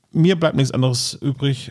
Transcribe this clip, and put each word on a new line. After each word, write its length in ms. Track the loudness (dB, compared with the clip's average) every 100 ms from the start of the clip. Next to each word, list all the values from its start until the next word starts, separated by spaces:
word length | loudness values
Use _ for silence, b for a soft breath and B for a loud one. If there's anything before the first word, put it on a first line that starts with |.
| _
mir 260 | 2 2 4
bleibt 180 | 0 2
nichts 160 | 0
anderes 420 | 0 0 0 -4
übrig, 560 | -4 -6 -2 -2 -2 -8